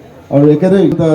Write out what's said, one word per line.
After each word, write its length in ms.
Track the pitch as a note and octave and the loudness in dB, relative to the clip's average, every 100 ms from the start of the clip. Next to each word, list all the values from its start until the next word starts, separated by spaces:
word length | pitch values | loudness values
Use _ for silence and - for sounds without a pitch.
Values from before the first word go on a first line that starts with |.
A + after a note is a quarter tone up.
| - - - | -20 -20 -6
ಅವ್ರು, 200 | C#3 D3 | 0 2
ಯಾಕೆಂದ್ರೆ 320 | D3+ F#3 G3 | 0 0 0
ಇಂಥ 180 | E3+ E3 E3 | 0 -2 -2